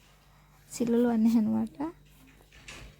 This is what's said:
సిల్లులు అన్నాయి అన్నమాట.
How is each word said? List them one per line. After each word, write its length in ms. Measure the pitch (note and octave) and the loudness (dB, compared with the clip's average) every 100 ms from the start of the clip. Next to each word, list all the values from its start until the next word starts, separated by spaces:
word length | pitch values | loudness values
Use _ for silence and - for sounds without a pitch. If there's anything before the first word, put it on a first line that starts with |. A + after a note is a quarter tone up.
| - _ _ - _ - - | -20 _ _ -20 _ -20 -16
సిల్లులు 380 | - A#3+ A#3 A#3+ | -6 0 2 2
అన్నాయి 280 | A3+ A3+ A3+ | 2 2 2
అన్నమాట. 400 | G#3+ A3 A3+ - D#4 - - - - - - - - - - - | 2 0 -4 -6 -10 -10 -20 -20 -20 -20 -20 -20 -20 -20 -20 -20